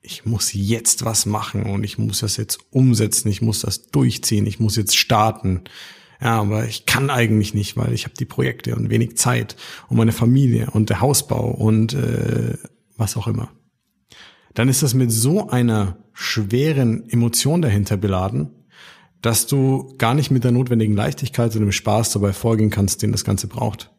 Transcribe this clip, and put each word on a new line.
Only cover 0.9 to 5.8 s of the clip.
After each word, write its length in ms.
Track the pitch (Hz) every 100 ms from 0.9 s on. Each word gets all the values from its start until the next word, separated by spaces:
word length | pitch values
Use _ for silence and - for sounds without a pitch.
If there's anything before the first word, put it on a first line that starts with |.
| -
was 220 | 117 110 -
machen 380 | 104 104 101
und 200 | 101 98
ich 140 | 104 -
muss 220 | 110 101
das 180 | 107 -
jetzt 200 | 107 - _
umsetzen, 580 | 131 131 110 110 - 110
ich 140 | 101
muss 180 | 113 107
das 280 | 113 - _
durchziehen, 580 | 143 127 - - 104 101
ich 120 | 92
muss 180 | 110 107
jetzt 200 | 101 -
starten. 680 | - 113 110 - 95 90 - -